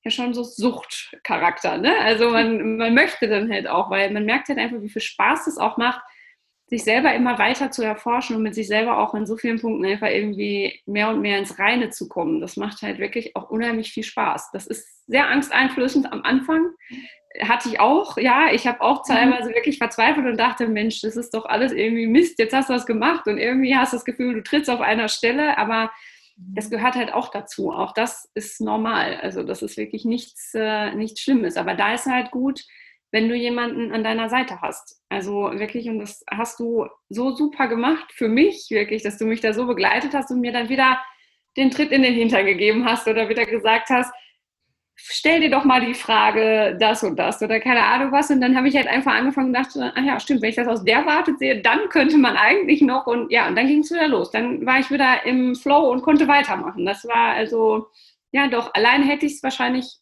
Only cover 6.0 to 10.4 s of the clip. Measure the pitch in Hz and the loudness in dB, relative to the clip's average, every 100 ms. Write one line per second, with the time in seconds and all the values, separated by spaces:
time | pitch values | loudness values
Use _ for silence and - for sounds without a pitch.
6 | - - - _ _ _ _ 233 214 233 | -12 -20 -20 _ _ _ _ -4 2 4
7 | 285 233 247 240 214 262 262 - 220 214 | 4 2 0 2 0 0 -4 -4 -4 -4
8 | 233 240 - 220 214 220 202 214 226 240 | -2 -2 -2 -4 -4 -4 -2 -2 0 0
9 | 214 214 208 220 240 226 226 220 190 208 | 0 -2 -4 -4 -2 -2 -4 -2 -2 -2
10 | 214 - 214 196 | -2 -2 -4 -6